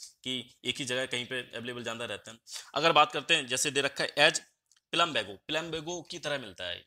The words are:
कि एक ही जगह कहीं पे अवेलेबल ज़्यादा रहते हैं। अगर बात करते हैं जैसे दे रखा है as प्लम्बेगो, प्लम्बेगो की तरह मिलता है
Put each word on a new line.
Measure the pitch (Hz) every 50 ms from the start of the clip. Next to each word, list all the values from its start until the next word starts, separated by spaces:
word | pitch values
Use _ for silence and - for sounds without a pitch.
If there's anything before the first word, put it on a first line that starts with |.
| - - - _ -
कि | 127 131 123 113 - - _ -
एक | 123 123 -
ही | 143
जगह | 123 123 127 131
कहीं | 127 - 120 123
पे | - 131 127
अवेलेबल | 123 - - 117 117 123 123 120 117
ज़्यादा | 117 113 117 120
रहते | 110 104 95 - 113
हैं। | 113 - _ - - - - - -
अगर | 143 151 165 147
बात | 147 151 151 -
करते | 147 135 - 170
हैं | 160 139
जैसे | 120 123 131 - 151
दे | 131 143
रखा | 139 139 - - 156
है | - - - 147 165 160
as | - - - _ _ _ _ _ _ _ _
प्लम्बेगो, | - 165 170 165 139 117 104 95 101 95 _
प्लम्बेगो | - 151 156 170 170 156 160 151 165 175 175 147
की | - 175 165
तरह | 139 151 143 135
मिलता | 123 104 92 - 90
है | 87 85 - -